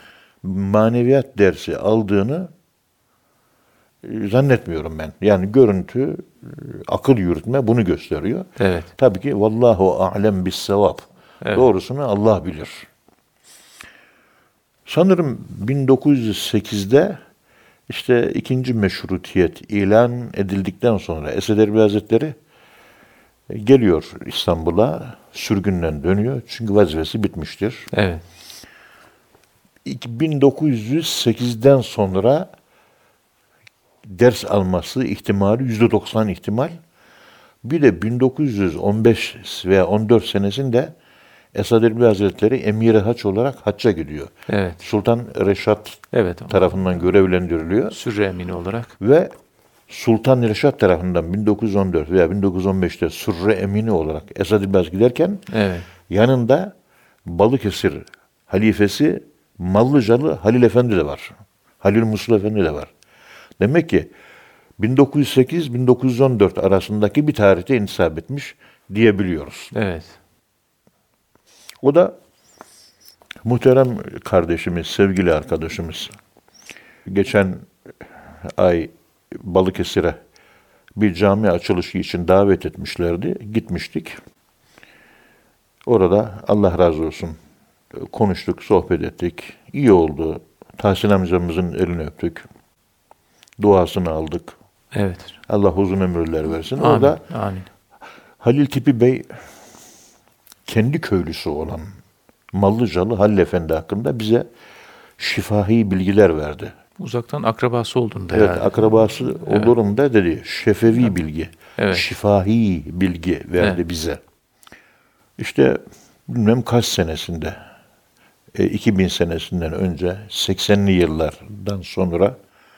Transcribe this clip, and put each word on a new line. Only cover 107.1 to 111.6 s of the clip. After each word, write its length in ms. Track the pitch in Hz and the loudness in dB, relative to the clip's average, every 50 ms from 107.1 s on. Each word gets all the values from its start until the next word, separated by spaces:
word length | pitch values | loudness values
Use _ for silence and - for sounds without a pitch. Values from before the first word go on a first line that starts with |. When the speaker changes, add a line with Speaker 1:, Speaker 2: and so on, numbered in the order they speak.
| 120 120 117 - - 147 | -6 -8 -6 -8 -10 -4
Speaker 2:
akrabası 580 | 123 113 113 - 127 123 120 120 113 - - 127 | -4 -4 -2 -2 -4 -2 -2 -4 -6 -4 -2 -2
olduğunda 360 | 120 107 - 104 95 85 - | -4 -2 -6 -10 -8 -2 2
Speaker 1:
Evet, 120 | 107 107 - | 4 4 4
Speaker 2:
herhalde. 120 | 90 - - | 2 0 -2
Speaker 1:
akrabası 720 | 98 - 113 107 110 110 110 113 107 - - 127 127 - - - 98 | 0 2 2 2 4 6 4 4 2 0 -6 -6 -6 -6 -8 -4 0
Speaker 2:
Evet. 140 | 104 104 107 | 0 2 4
Speaker 1:
olurum 300 | 117 120 120 107 101 104 | 4 4 4 2 0 0
da 160 | 123 143 139 | 0 0 2
dedi. 300 | 117 104 92 85 80 - - | 2 2 2 2 -2 -4 -8
Şefevi 580 | - - - - 113 101 - 117 113 113 123 | -12 -14 -2 0 0 0 4 4 2 4 4
Speaker 2:
Evet. 140 | 123 107 90 | 2 2 0
Speaker 1:
bilgi, 340 | 87 80 78 76 80 78 - - _ | -2 -4 -4 -6 -8 -10 -10 -14 _